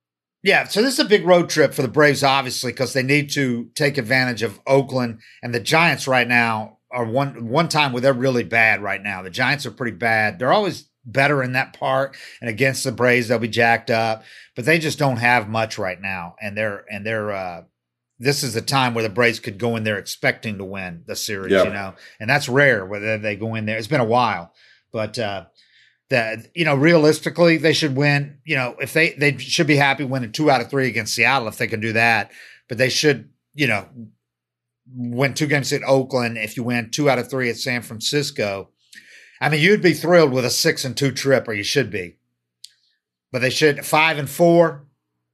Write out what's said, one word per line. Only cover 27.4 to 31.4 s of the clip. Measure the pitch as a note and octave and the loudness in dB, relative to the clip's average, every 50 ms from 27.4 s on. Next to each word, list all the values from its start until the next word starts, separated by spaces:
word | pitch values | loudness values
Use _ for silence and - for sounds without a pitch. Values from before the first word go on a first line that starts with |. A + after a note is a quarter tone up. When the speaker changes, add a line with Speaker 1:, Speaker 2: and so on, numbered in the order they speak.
| F3 E3+ E3 | 4 4 4
Speaker 1:
they | D3+ C#3 D#3+ D3+ | 4 4 2 2
should | - D#3+ D3 C3 | 2 0 -2 0
win. | C3+ D3 D3 C#3+ C#3 C#3+ C#3+ - _ - | 0 2 2 2 0 -2 -6 -12 _ -8
You | D3+ D3+ | -4 -2
know, | C3+ B2+ A#2+ - - | -2 -2 -4 -6 -8
if | C#3 C3 - | -8 -2 0
they, | E3 E3 D#3 - | 2 2 2 0
they | C3 D3 D3 C3+ | 0 0 0 0
should | A2 - - - - E3 | 0 -6 -4 0 0 2
be | C#3+ D3+ | 2 4
happy | C#3 C#3+ C#3 C3+ D3+ C#3+ | 4 4 2 2 -2 -4
winning | B2 C3+ C3 A#2+ G#2+ | -4 -4 -6 -6 -6
two | - - D3+ D3+ | -4 0 2 4
out | C3+ A#2+ | 4 2
of | A#2 - | 0 -2
three | C#3+ C#3 C3 | -2 -2 -2
against | B2 G#2+ A#2 G#2+ - - | 0 -2 -4 -4 -4 0
Seattle | A#2+ A#2 A#2+ C3+ C3+ | 2 2 2 2 2